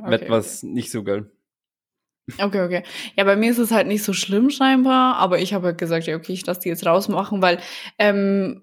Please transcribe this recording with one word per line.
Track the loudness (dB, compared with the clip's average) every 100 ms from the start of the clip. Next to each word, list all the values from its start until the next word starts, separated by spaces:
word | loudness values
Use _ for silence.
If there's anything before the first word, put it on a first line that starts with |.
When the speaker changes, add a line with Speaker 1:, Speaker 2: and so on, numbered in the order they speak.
Speaker 1:
okay, | -2
Speaker 2:
etwas | -2 2 0 0 -8
Speaker 1:
okay. | -8
Speaker 2:
nicht | -6 -6
so | -6
geil. | -4 -4 -6 _ _ _ _ _ _ _ _ _ -14 -4
Speaker 1:
Okay, | -2 0
okay. | 0 -2 -6 -12 -6 0
Ja, |
bei | 2
mir | 4 2
ist | 2
es | 2
halt | 2 2
nicht | 0
so | -2
schlimm | -4 -2 2 2
scheinbar, | 2 2 4 4 4 4 2
aber | 2 2
ich | 0
habe | -2 -2
halt | -2
gesagt, | -2 -2 -2
ja, | -6
okay, | -6
ich | -8 -6
lass | -6
die | -6
jetzt | -2 2
rausmachen, | 2 2 -2 -2 2
weil, | 2 2 -4 -14 -10 0
ähm, | 2 2 2 2 0 -6